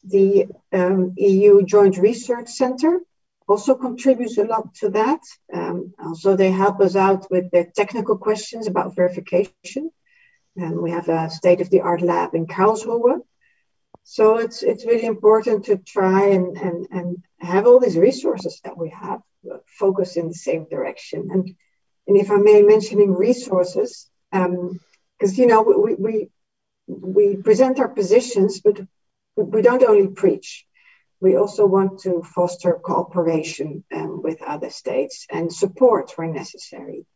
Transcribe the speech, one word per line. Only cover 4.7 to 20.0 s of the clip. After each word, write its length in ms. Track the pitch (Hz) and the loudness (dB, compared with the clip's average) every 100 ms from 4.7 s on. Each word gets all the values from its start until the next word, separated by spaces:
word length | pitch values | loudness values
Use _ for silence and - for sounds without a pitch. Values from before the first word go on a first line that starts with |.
to 160 | - 208 | -8 -4
that. 300 | 202 240 320 - _ _ | -2 -2 -2 -8 _ _
Um, 400 | 175 170 175 185 _ | -10 -8 -8 -12 _
also, 380 | 165 165 196 190 | -14 -4 0 2
they 160 | 190 | 2
help 280 | 190 196 190 | 2 0 2
us 140 | 190 | 0
out 340 | 196 190 190 - | 2 2 0 -2
with 180 | 180 180 | -4 0
the 140 | 175 175 | 0 0
technical 420 | - 202 226 196 202 | -4 -4 -4 -4 -2
questions 520 | 214 214 - 226 214 | -2 -4 -6 -10 -6
about 260 | 185 185 | -4 -6
verification. 960 | - 180 180 - 180 196 _ - 269 320 _ _ _ _ _ _ 185 | -2 -2 -2 -2 -2 -2 _ -14 -12 -12 _ _ _ _ _ _ -12
And 240 | 165 170 | -8 -6
we 120 | 170 | -6
have 160 | 170 170 | -6 -4
a 200 | 165 160 | -4 -6
state-of-the-art 720 | - 180 180 175 196 175 170 | -2 2 2 2 0 2 -2
lab 340 | 175 170 - 165 | -2 -2 -2 -4
in 100 | 160 | -6
Karlsruhe. 760 | - 202 220 233 233 240 339 - _ _ _ _ _ _ - | 0 0 0 -4 0 0 0 -6 _ _ _ _ _ _ -20
So 340 | _ - 220 226 | _ 2 2 2
it's, 240 | 233 - | -4 -4
it's 240 | - 214 226 | -4 -4 -2
really 180 | 233 | -2
important 600 | 226 214 208 220 220 214 | -2 0 2 4 2 -4
to 120 | 202 190 | -2 -4
try 520 | - 208 190 190 196 | -2 -2 0 2 2
and, 280 | 196 180 180 | 0 -2 -6
and, 300 | 185 170 190 | -8 -8 -10
and 260 | 185 175 180 _ _ | -10 -8 -10 _ _
have 260 | 170 190 233 | -4 2 6
all 140 | 247 | 6
these 180 | 240 165 | 4 2
resources 600 | 190 - - 185 185 - | 2 2 -6 -6 -8 -12
that 120 | - - | -18 -12
we 140 | 160 | -12
have, 300 | - 185 214 _ _ - | -10 -12 -12 _ _ -20
uh, 80 | - _ | -20 _
focused 500 | _ 196 190 | _ 0 0